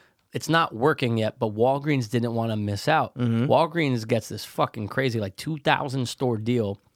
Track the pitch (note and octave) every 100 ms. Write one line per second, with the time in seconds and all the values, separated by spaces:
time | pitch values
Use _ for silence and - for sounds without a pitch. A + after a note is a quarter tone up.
0 | _ _ _ - - D#3+ D#3+ G#2+ C3+ D3+
1 | B2+ A2+ G#2+ - A2+ G#2+ A#2+ C#3 D3 C#3
2 | A2 A#2+ A#2+ A#2 A2+ G#2+ G#2 G2+ - D#3
3 | C3 - A#2+ A2+ A#2+ B2 E3 E3 D3 B2
4 | A2 A2+ - G#2+ - - C3 - G#2 -
5 | C3+ A2+ G2+ - - D#3 D#3 C#3+ C#3+ C3+
6 | A#2+ - C3 A2 A2 A#2+ G#2 G2 _